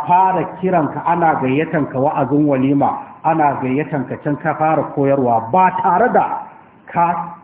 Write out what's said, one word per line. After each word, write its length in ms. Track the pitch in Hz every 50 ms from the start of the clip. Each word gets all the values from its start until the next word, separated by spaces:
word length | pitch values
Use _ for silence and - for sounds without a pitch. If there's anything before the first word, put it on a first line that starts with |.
| 147
fara 500 | - 175 180 190 185 185 170 151 - -
kiranka 440 | - 185 185 180 170 147 135 - -
ana 340 | - 160 175 175 170 160 151
gayyatanka 560 | 127 131 127 131 147 160 160 170 156 139 - -
wa'azin 520 | 131 135 151 160 156 143 120 143 147 151
walima, 720 | 147 139 131 131 135 143 139 131 117 - - - - - -
ana 380 | - 160 165 160 151 143 131 117
gayyatanka 560 | 131 127 127 139 151 - 160 139 127 131 127 -
can 140 | - 147 147
ka 160 | 139 - 160 147
fara 280 | 151 156 156 160 147 123 - -
koyarwa 560 | 147 139 139 139 135 127 120 117 113 104 -
ba 180 | - 185 185 185 180 -
tare 280 | - 196 175 185 226 254
da 360 | - 202 - - - - - - - - - - - - -
ka 540 | - - 170 170 170 175 - - - - -